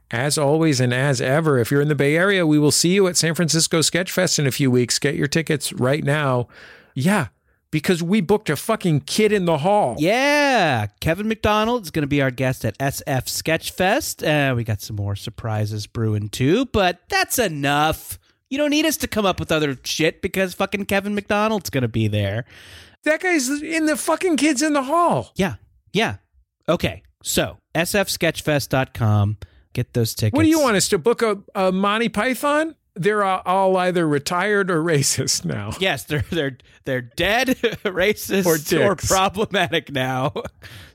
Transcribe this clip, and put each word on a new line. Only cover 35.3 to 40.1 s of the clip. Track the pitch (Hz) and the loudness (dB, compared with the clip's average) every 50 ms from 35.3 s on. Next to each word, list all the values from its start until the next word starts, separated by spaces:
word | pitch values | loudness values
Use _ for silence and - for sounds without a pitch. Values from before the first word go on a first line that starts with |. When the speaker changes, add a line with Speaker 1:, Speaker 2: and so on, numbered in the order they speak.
| - - - | -2 -4 -4
Speaker 1:
now. | 165 131 110 101 107 - - | -6 -6 -6 -6 -8 -6 -2
Speaker 2:
Yes, | 185 190 156 123 - | -2 -2 -2 -2 -4
they're, | - 151 139 104 - | -4 -4 -4 -4 -2
they're, | 185 165 143 139 127 - _ _ - _ _ | -2 -2 -2 -2 -4 -8 _ _ -20 _ _
they're | 143 131 127 | -4 -4 -4
dead, | 123 117 - - 170 190 214 247 262 247 | -6 -6 -4 -2 0 0 0 2 2 0
<laughs> | 247 - - - 294 - - | 0 0 0 -2 -2 -4 -6
racist, | 208 180 170 185 208 208 - - - - 196 180 | -4 -2 0 0 0 0 -2 -4 -2 0 2 2
Speaker 1:
Or | 175 160 | 2 2
Speaker 2:
or | 156 151 - 180 156 131 202 180 | 2 0 0 2 4 4 2 2
Speaker 1:
dicks. | - - | 0 0
Speaker 2:
problematic | - 190 190 190 196 180 202 220 - 180 196 175 - 160 160 - - | 0 2 2 2 0 0 -2 -2 -2 0 0 0 0 -2 -4 -4 -4
now. | 143 131 127 127 | -4 -4 -2 -2